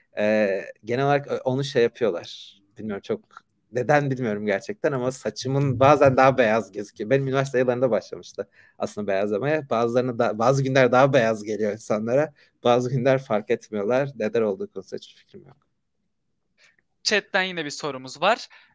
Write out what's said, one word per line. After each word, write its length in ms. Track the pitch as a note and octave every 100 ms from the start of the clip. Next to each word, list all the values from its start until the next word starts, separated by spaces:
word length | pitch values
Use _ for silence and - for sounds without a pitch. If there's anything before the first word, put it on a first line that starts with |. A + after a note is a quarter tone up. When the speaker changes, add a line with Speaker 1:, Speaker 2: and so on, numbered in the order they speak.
| _ -
Speaker 1:
e, 440 | G#2 G#2+ G#2 F#2+ - -
genel 200 | G#2 A#2+
olarak 220 | C#3 C#3+ C#3
ö-, 140 | A#2+
onu 200 | C3 C3
şey 200 | C#3 B2
yapıyorlar. 760 | A#2 - A2 E2+ - - - _ _ -
Bilmiyorum, 240 | G#2+ G2
çok 160 | - G#2+ _ - _ _ _
neden 400 | A#2+ A#2 D3 D3
bilmiyorum 340 | C3 A#2+ G#2
gerçekten 460 | G#2 G2 - G2+ D#3
ama 200 | C3+ B2+
saçımın 680 | C3 A2 - B2+ C3+ C#3 A#2
bazen 380 | C3+ D3 C#3+ C3
daha 200 | C#3 B2+
beyaz 340 | A2 A2+ G#2+
gözüküyor. 380 | - G#2 - G#2+
Benim 180 | C3+ C3+
üniversite 320 | C3+ C3+ B2+
yıllarında 320 | B2+ A#2+ B2+
başlamıştı 580 | G#2 - F2+ - - - _ _ _
aslında 300 | G#2+ - G2+
beyazlamaya. 640 | F#2+ G#2 G#2 C#3 D#3 C#3
Bazılarına 500 | A#2 A#2+ B2 B2+ A2+
da, 200 | A2+ G#2+
bazı 240 | A#2 C#3
günler 280 | C3+ C3+ B2+
daha 220 | B2 C#3+
beyaz 300 | C3+ A2+ A2
geliyor 280 | G#2 G#2 G#2+
insanlara. 640 | A2 - G#2+ A2+ C3 D#3 _ _ _
Bazı 280 | A#2+ A#2+ B2
günler 320 | C3 C3 C3
fark 260 | C3+ G#2+ -
etmiyorlar. 600 | A2+ - G#2+ G2+ B2 C#3
Neden 260 | A#2 G#2+ A#2
olduğu 300 | G#2+ F#2+ G#2
konusunda 280 | F#2+ - G#2+
hiçbir 200 | - _
fikrim 260 | _ - G2
yok. 100 | _ _ _ _ _ _ _ _ _ _ _ _ _ _ _
Speaker 2:
Chat'ten 400 | - G#3 - G3
yine 220 | F#3 F3
bir 40 | D3
sorumuz 520 | C#3 D#3 C3 C3 C3+
var. 260 | F3+ B3 - - _